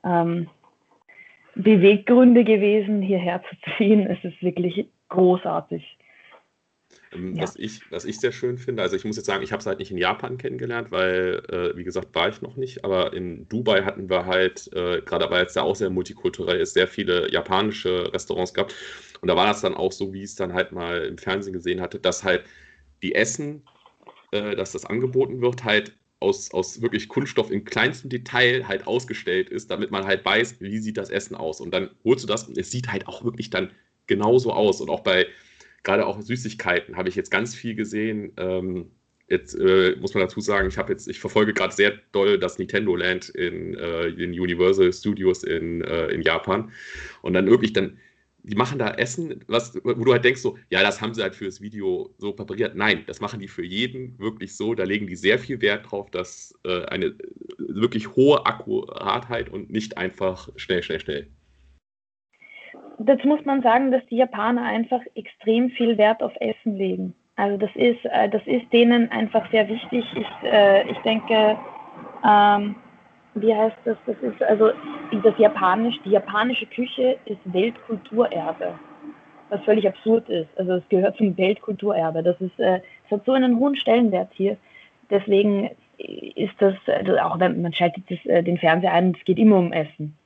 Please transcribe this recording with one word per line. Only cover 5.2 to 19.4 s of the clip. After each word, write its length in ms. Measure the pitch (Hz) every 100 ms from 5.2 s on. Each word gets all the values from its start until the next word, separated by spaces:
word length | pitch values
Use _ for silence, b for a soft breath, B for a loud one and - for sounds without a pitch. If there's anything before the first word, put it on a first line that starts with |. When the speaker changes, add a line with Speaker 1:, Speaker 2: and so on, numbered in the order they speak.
| 185 180 175 165 - 170 - _ b b b b b _ _ _ _ b b
Speaker 2:
Ähm, 220 | - 92 -
Speaker 1:
Ja. 80 |
Speaker 2:
was 120 | - -
ich, 240 | 110 110 -
was 140 | 87 -
ich 140 | -
sehr 120 | 123
schön 260 | 123 123 123
finde, 240 | 127 117
also 140 | - 95
ich 80 |
muss 140 | 107 107
jetzt 80 | 104
sagen, 180 | 98
ich 80 | 95
hab's 140 | 104 110
halt 140 | 98
nicht 120 | 95
in 60 | 92
Japan 400 | 90 104 127 127
kennengelernt, 540 | 123 127 123 120 113
weil, 500 | 90 92 92 92 90 -
äh, 280 | 90 87 87
wie 60 |
gesagt, 300 | 87 90 - -
war 140 | 90
ich 120 | 107
noch 140 | - 131
nicht, 280 | 131 - 98
aber 280 | 92 90
in 340 | 92 90 85 -
Dubai 340 | 110 120 98
hatten 260 | 98 - 92
wir 160 | 90 90
halt, 460 | 92 92 - -
äh, 280 | 92 87 85
gerade 280 | - 98 95
weil 160 | 90 90
es 80 |
da 100 | 92
auch 120 | 85 101
sehr 140 | 98
multikulturell 680 | 92 90 - 92 - 87 90
ist, 140 | 82
sehr 140 | - 92
viele 440 | - 92 90 80
japanische 840 | - 82 95 107 104 92 92 87
Restaurants 400 | 92 - 85 90
gehabt. 220 | - 101 B B B B B
Und 60 | 90
da 80 |
war 120 | 87